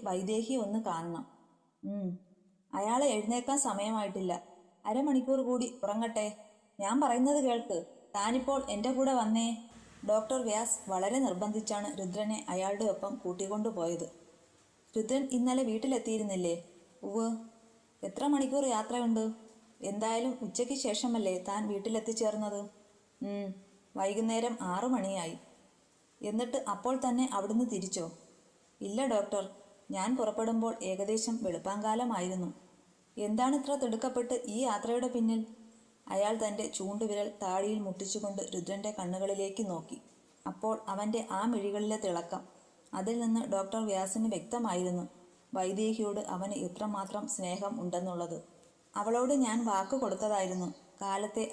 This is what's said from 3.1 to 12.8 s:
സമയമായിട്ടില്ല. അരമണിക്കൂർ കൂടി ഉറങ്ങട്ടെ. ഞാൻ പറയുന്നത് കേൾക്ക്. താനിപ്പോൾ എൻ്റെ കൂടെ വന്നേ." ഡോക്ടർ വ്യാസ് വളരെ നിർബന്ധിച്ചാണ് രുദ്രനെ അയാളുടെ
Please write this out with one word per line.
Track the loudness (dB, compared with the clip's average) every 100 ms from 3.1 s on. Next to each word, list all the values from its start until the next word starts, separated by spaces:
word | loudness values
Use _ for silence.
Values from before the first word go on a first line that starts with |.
| 2 2 0 2 0
സമയമായിട്ടില്ല. | 0 0 -2 0 -2 -2 -2 -2 -6 -20 -20 _ -2
അരമണിക്കൂർ | 2 4 4 4 2
കൂടി | 2 0 0 -2
ഉറങ്ങട്ടെ. | -2 0 0 -2 -4 -6 -14 -20 _ -6
ഞാൻ | 0 4
പറയുന്നത് | 4 6 4 6
കേൾക്ക്. | 4 2 0 -4 -4 -12 -8
താനിപ്പോൾ | -2 0 2 2 0 0
എൻ്റെ | -2 0
കൂടെ | 4 4
വന്നേ." | 4 4 4 2 -2 -8 -20 -20 -6 2
ഡോക്ടർ | 2 4 0
വ്യാസ് | 0 0 0 -2 -2
വളരെ | 0 2 4
നിർബന്ധിച്ചാണ് | 2 2 0 -2 -2 -2 -4 -4
രുദ്രനെ | -4 -2 -2 -2 -2
അയാളുടെ | -2 0 0